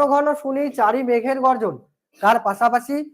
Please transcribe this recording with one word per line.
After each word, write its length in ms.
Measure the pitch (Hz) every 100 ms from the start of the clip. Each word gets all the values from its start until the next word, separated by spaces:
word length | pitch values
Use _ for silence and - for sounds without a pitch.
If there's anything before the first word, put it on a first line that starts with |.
| 285
ঘন 200 | 285 294 294
শুনি 280 | 269 269 285
চারি 320 | 254 214 247
মেঘের 360 | 247 240 247 269
গর্জন।" 360 | 262 247 208 135 _ _ _ _
তার 160 | 202 233
পাশাপাশি 560 | 214 196 240 240 240 285 302